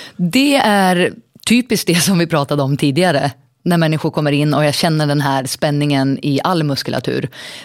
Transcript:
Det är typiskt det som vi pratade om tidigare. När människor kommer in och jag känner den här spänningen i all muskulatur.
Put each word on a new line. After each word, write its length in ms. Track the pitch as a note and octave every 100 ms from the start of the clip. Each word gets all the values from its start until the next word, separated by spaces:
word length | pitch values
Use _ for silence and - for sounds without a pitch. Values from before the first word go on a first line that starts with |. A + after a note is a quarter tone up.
| - -
Det 380 | F3 C4 C#4+ C#4
är 560 | A3 G3+ F#3 F3 F3 - _ _ -
typiskt 400 | A#3+ B3 A3 -
det 80 | E3+
som 180 | E3 F3
vi 80 | E3
pratade 360 | D#3 C#3 D3
om 140 | C3+ D3
tidigare. 540 | D3 C#3 F3+ C#3+ C#3+ - _ _
När 140 | F3 E3+
människor 320 | D#3+ D#3 D#3+
kommer 220 | - D3
in 220 | C#3+ D3+
och 100 | D3+
jag 100 | D3+
känner 320 | - F3 D#3 D3
den 140 | C#3+
här 260 | C#3 C3+ C3
spänningen 720 | - D#3 D3 D3 C#3 C3+ C3+
i 180 | D3 C3+
all 180 | E3+ F3
muskulatur. 640 | D3 C3+ - B2+ - B2+ - - - -